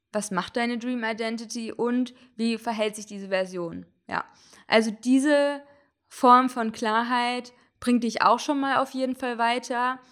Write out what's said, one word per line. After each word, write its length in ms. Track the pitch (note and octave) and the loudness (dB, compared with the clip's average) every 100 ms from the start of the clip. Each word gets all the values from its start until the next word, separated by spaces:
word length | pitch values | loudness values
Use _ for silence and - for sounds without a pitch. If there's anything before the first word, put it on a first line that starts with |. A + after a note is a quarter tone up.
| _ G#3 | _ -6
Was 160 | - | -4
macht 240 | F#3 - A#3+ | -4 -4 -2
deine 220 | A#3+ A#3+ | -2 -2
Dream 260 | A#3+ B3 | -4 -4
Identity? 720 | A3+ A3+ A3+ A3+ A#3 A#3+ A3+ | -4 -4 -4 -6 -8 -8 -8
Und 400 | - A#3+ B3 B3 - _ - | -4 0 0 -2 -6 _ -2
wie 200 | A3+ A3 | -2 -2
verhält 380 | A#3+ A3 G#3+ G#3+ | -4 -2 -2 -4
sich 100 | G3+ | -12
diese 220 | G3+ G3 | -14 -4
Version? 580 | F#3+ F#3 F#3 E3+ E3+ - _ - | -2 -2 -6 -8 -8 -14 _ -6
Ja. 160 | - - _ _ - - | -6 -6 _ _ -20 2
Also 240 | A3+ A3+ | 2 2
diese 720 | G#3 B3 C4 D4 C#4+ C#4+ C#4+ - _ _ _ _ | -2 2 4 4 4 2 -2 -12 _ _ _ _
Form 420 | - B3 B3 B3+ | 2 6 8 6
von 220 | B3 A3 | -2 -4
Klarheit 800 | A3+ A3 A3+ A#3+ B3 A#3+ B3 B3 _ _ _ | -4 -2 0 0 0 0 -4 -8 _ _ _
bringt 240 | A#3+ A#3+ A#3 | 0 2 2
dich 160 | A3 | 2
auch 180 | G3 A#3+ | 4 4
schon 220 | - C#4 | 0 -2
mal 160 | C4+ B3+ | 0 0
auf 140 | C4+ | 0
jeden 260 | C4 C4 B3 | -2 -4 -4
Fall 200 | B3 A#3 | -6 0
weiter. 600 | A#3 B3 B3 A#3+ B3+ C4 _ | 0 0 -4 -2 -2 -4 _